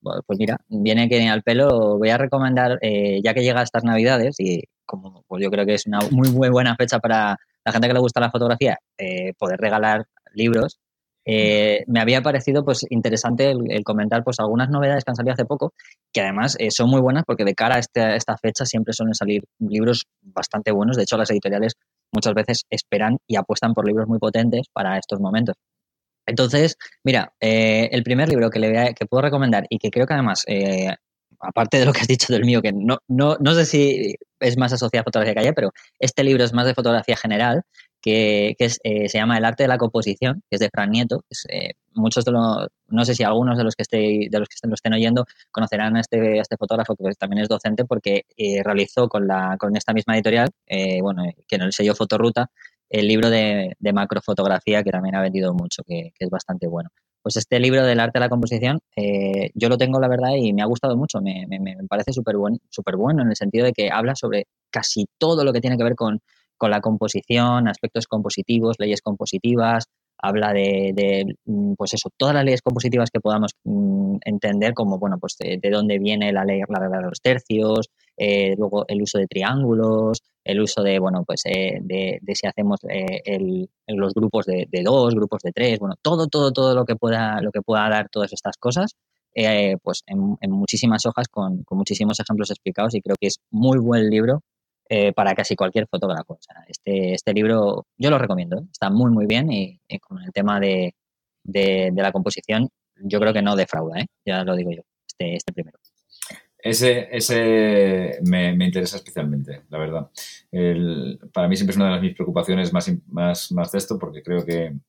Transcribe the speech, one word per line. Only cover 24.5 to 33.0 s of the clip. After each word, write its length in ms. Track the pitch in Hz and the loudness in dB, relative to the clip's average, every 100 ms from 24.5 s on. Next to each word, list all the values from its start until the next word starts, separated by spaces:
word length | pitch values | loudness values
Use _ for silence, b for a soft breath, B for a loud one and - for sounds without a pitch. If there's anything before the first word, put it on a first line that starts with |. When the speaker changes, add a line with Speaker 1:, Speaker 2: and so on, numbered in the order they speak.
| 117 127 | 0 -4
Speaker 1:
para 240 | - 98 95 | -4 -2 -4
estos 220 | - 101 | -4 -4
momentos. 360 | 98 107 117 95 _ _ _ _ _ _ - | -2 0 -2 -4 _ _ _ _ _ _ -6
Entonces, 520 | 117 127 143 160 - B B | -2 2 4 2 0 B B
mira, 300 | - 123 95 _ | 0 2 0 _
eh, 500 | 110 110 110 110 113 | 0 4 4 4 2
el 120 | 127 | 0
primer 260 | 120 123 127 | 0 2 2
libro 200 | 135 113 | 2 2
que 100 | 110 | 2
le 100 | 110 | 0
voy 80 | 110 | 2
a, 160 | 123 | 2
que 120 | 120 110 | 0 -2
puedo 160 | 127 | 0
recomendar 440 | 143 139 135 107 - | 2 2 2 2 0
y 100 | 113 | -4
que 100 | 110 | -2
creo 160 | 120 127 | 0 2
que 80 | |
además, 300 | 151 120 92 - | 2 0 0 -2
eh, 460 | 101 98 95 92 - _ _ _ _ | -2 0 0 -2 -4 _ _ _ _
aparte 380 | 90 104 113 139 | -6 -2 2 4
de 60 | 127 | 4
lo 80 | |
que 80 | 120 | 2
has 60 | 120 | 2
dicho 240 | 127 - | 0 2
del 140 | 120 120 | 2 4
mío, 160 | 120 | 4
que 100 | 107 | 2
no, 280 | 101 104 131 | 0 0 0